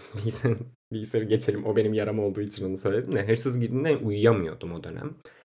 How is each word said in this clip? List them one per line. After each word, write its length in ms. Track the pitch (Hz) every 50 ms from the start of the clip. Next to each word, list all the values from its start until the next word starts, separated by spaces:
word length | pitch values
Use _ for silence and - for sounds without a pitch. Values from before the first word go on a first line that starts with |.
| - -
<laughs> 80 | -
bilgisayarım, 560 | 104 104 113 104 - - 123 113 - - - - _ _ - 113
bilgisayarı 340 | 110 107 110 - 113 110 104
geçelim. 380 | 110 107 - - 104 101 101
O 100 | 110 104
benim 180 | 113 107 107 110
yaram 260 | 107 104 107 107 107
olduğu 220 | 104 101 92 104
için 240 | 104 101 - - 95
onu 120 | 92 95 95
söyledim 380 | - 104 101 113 - - 92
de. 120 | 95 98 107
Hırsız 320 | 113 120 - 135 123 123
girdiğinde 380 | 117 107 120 131 147 160 147 -
uyuyamıyordum 760 | - 110 101 104 107 117 113 101 87 80 78 - - 87 85
o 100 | 82 76
dönem. 340 | 85 - - - 151 - - - - - - _